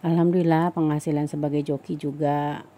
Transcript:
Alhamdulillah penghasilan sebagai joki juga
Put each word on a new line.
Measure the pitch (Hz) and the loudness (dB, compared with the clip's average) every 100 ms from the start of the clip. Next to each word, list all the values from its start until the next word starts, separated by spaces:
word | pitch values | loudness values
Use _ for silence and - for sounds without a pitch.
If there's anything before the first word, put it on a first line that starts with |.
Alhamdulillah | 170 165 170 180 165 160 175 | 2 4 4 4 4 4 2
penghasilan | 175 156 151 160 151 147 | 0 0 0 -2 -2 -2
sebagai | 151 147 147 | -2 -2 -2
joki | 147 139 - 156 | -2 -4 -4 -6
juga | 147 143 147 147 147 147 - | -6 -2 -2 0 -2 -6 -12